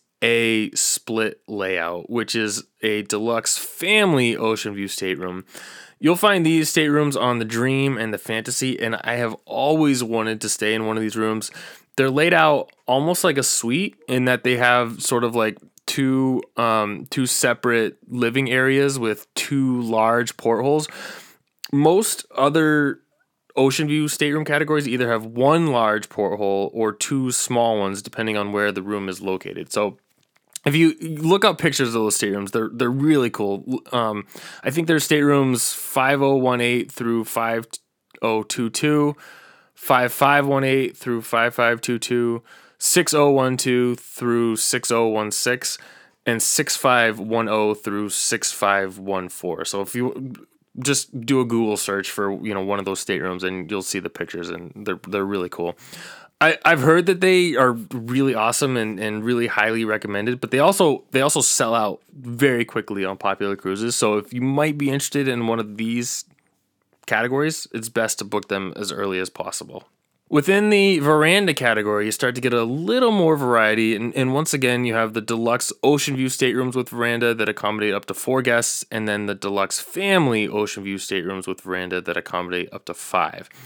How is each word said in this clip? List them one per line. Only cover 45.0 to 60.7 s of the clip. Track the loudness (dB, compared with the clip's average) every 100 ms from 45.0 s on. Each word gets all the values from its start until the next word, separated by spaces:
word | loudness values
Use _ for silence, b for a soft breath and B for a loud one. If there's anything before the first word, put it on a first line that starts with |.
| 2
one | 0 -2
six, | -2 -2 -2 -4 -8 B B B B
and | -2 0
six | 0 0 -2 0
five | 2 4 4 0
one | -2 -2 0
oh | 0 0
through | 0 -4 -4 -4
six | -4 -2 -2 -4
five | 0 2 2 0 -6
one | -6 -6 -6
four. | -8 -6 -6
So | -6 -6
if | -6 -4
you | -4 -6 -10 -14 -18 _ _ -6
just | -2 -2 -4 -8
do | 0 0
a |
Google | 2 0 0 -2
search | -2 -4 -4
for, | -4 -4 -4
you | -6
know, | -4
one | -4 -4
of |
those | -4 -4
staterooms | -4 -4 -4 -4
and | -4 -6 -6
you'll | -6
see | -6 -6
the | -8
pictures, | -8 -8 -8 -8
and | -10 -12 -10 -8
they're, | -8 -6
they're | -4
really | -2 -4 -6
cool. | -6 -8 -8 B B B B B _
I, | 2 4
I've | 2 4
heard | 6 6 4
that | 2
they | 4 4 4
are | 4 2 2 -6
really | -10 -4 0 2
awesome | 2 0 0 0 0
and, | -2 -4
and | -4 -2
really | -2 0 0
highly | 0 0 0
recommended, | -2 -2 -4 -4 -4 -4
but | -2
they | 2
also, | 4